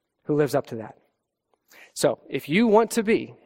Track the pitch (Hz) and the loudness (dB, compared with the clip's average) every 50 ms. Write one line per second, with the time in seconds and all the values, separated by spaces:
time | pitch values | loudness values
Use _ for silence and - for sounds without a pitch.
0 | _ _ _ _ _ - 151 147 151 127 139 135 - - 123 110 104 - - _ | _ _ _ _ _ -2 0 0 0 0 0 -2 -4 -4 -10 -12 -12 -14 -18 _
1 | _ _ _ _ _ _ _ _ _ _ _ _ _ _ - - - - _ - | _ _ _ _ _ _ _ _ _ _ _ _ _ _ -20 -20 -20 -16 _ 0
2 | - 139 113 - _ - - 135 - - 156 208 240 226 202 220 233 - - 233 | 0 0 0 -2 _ -8 -8 -8 -6 -2 0 2 4 4 4 4 2 2 -2 -2
3 | 202 220 214 135 120 - - - _ | 0 0 0 0 -2 -8 -14 -20 _